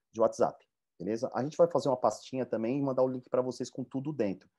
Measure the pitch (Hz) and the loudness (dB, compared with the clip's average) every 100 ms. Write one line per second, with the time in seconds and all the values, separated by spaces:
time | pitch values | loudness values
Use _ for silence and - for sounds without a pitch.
0 | _ 107 110 - 92 - _ _ _ - | _ 2 2 4 0 0 _ _ _ -8
1 | 87 113 120 - 135 - 170 147 131 127 | -4 -2 -2 -2 -2 4 4 4 0 2
2 | 117 107 - 131 123 113 113 139 139 131 | 0 0 -6 -6 -4 -2 -2 0 0 2
3 | 131 127 - 127 127 123 127 - 131 135 | 0 0 -2 -2 -2 -4 -8 -8 -8 -6
4 | 135 147 107 90 - | -6 -2 -2 -2 -10